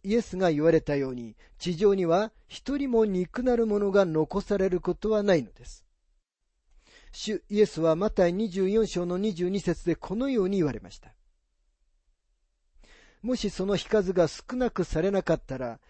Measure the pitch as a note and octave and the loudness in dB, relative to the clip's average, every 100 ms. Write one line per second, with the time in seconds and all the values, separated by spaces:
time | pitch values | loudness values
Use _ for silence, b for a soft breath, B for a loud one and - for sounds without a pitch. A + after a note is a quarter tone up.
0 | G3 A3+ - F#3 F#3 D3 D#3+ D#3+ - C#3+ | -2 -2 -2 -2 0 2 4 4 2 -4
1 | C3+ B2+ A#2 A2 b b E3+ E3 G#3 G3 | -4 -6 -12 -16 b b -6 2 2 2
2 | F3 E3+ A3 - _ - - C#4+ C#4 A#3 | 2 2 0 -8 _ -16 -6 -4 0 2
3 | A3 F#3 F3+ - B3+ A#3+ A3+ G#3 G3+ G3 | 2 0 -2 -2 0 2 2 0 2 4
4 | F#3+ D#3 D3+ G3 - G3+ F#3+ F3+ E3+ F3 | 4 2 0 -2 -2 0 0 0 -2 -4
5 | G#3+ G#3+ G3+ F3 A2 - - - _ _ | 0 0 4 2 2 -12 -20 -20 _ _
6 | _ _ _ _ _ _ _ _ b b | _ _ _ _ _ _ _ _ b b
7 | b - - G#3 - G3+ G#3 - D#3+ D#3+ | b -12 -6 -6 -4 2 2 4 2 2
8 | G#3 - F3+ F3+ A3+ F3+ F#3+ G#3+ G#3+ - | 0 2 2 2 -4 0 0 2 0 -2
9 | F3+ F3+ G#3 E3 F3+ G3 - E3 - E3 | -2 -2 -2 -2 -2 -2 -2 -4 -2 -4
10 | - G3+ C#4 B3+ F#3 G3 D3+ A2+ F2+ - | -4 -4 -2 0 0 0 0 -2 -12 -20
11 | - _ _ _ _ _ _ _ _ _ | -20 _ _ _ _ _ _ _ _ _
12 | _ _ _ _ _ _ _ _ b b | _ _ _ _ _ _ _ _ b b
13 | b b A3 B3 G#3 - F#3+ F#3+ - G#3+ | b b -6 -4 -4 -4 -2 -2 0 0
14 | F#3 F#3 E3 - - B3 G3 - F3 D#3 | 0 0 0 0 -10 -4 -4 -2 -4 -2
15 | F3+ G3 F3 D#3+ - C3 B2+ A2+ _ | 0 -2 0 -2 -2 -8 -8 -10 _